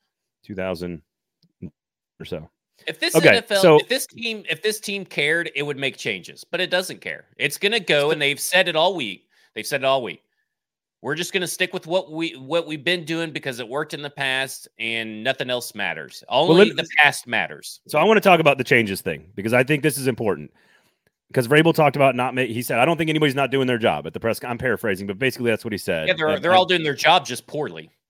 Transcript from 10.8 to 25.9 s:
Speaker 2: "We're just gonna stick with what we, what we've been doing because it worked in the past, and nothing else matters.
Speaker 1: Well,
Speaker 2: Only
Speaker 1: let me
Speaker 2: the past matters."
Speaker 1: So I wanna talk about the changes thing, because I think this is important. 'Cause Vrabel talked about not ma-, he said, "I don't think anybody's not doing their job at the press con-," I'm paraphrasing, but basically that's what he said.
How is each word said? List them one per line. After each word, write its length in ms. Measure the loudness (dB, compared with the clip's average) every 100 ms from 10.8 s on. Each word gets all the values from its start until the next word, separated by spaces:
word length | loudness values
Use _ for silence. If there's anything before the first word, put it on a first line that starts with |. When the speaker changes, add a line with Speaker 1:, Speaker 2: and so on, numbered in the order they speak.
| _ _
Speaker 2:
"We're 120 | -8
just 180 | -6 -4
gonna 140 | -4 -4
stick 260 | -4 -4
with 140 | -4 -4
what 240 | -4 -4
we, 200 | -6 -8 -8
what 300 | -4 -4 -2
we've 180 | -6
been 200 | -4 -4 -4
doing 260 | -6 -6
because 280 | -8 -8 -8
it 80 | -8
worked 260 | -6 -6
in 80 | -8
the 80 | -12
past, 580 | -6 -2 -2 -4 -8 -18 -10
and 440 | -6 -6 -6 -6
nothing 240 | -4 -2 0
else 240 | 0 -4
matters. 480 | -6 -6 -6 -10 -16 -2
Speaker 1:
Well, 140 | 2 6
Speaker 2:
Only 40 | 8 6
Speaker 1:
let 100 | 4
me 60 |
Speaker 2:
the 60 | -2 4
past 280 | 4 4 -4
matters." 540 | -4 -4 -6 -16 -18 -4
Speaker 1:
So 100 | 0
I 60 |
wanna 160 | 4 4
talk 200 | 6 6
about 180 | 6 2
the 60 |
changes 360 | 4 2 2 -2
thing, 300 | -6 -8 -10
because 180 | -10 0
I 80 | 2
think 200 | 2 0
this 140 | 0 0
is 80 | -2
important. 440 | -2 -2 -2 -6 _ _ _ _ _ _ _ _
'Cause 140 | -2 4
Vrabel 260 | 6 6
talked 200 | 6 2 4
about 200 | 2 2
not 180 | -2
ma-, 80 | -2
he 180 | -2 -4
said, 160 | -2 2
"I 60 | 2
don't 100 | 2
think 120 | 0
anybody's 240 | 2 2 2
not 140 | 0
doing 160 | 0 0
their 120 | 2
job 280 | 2 0 -4
at 80 |
the 60 | -6
press 200 | -4 -4
con-," 100 | -6
I'm 80 | -6
paraphrasing, 480 | -2 -2 -2 -4 -6
but 120 | -4
basically 320 | -4 -2 -2
that's 140 | -2
what 80 | -4
he 60 | -6
said. 300 | -4